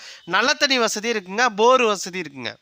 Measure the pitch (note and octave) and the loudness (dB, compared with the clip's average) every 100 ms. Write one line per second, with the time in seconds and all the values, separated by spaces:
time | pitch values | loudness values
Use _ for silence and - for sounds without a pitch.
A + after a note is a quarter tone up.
0 | - - - F#3+ B3 D4 C#4+ C4 A3 G#3+ | -8 -18 -2 0 2 0 0 2 0 -2
1 | A3+ A3 F3+ G3+ B3+ G3+ A#3 C4 A3+ G3 | -4 -4 -6 0 0 4 4 6 4 0
2 | F#3+ F3+ D#3 C#3 A2+ A2 | -6 -10 -10 -10 -12 -12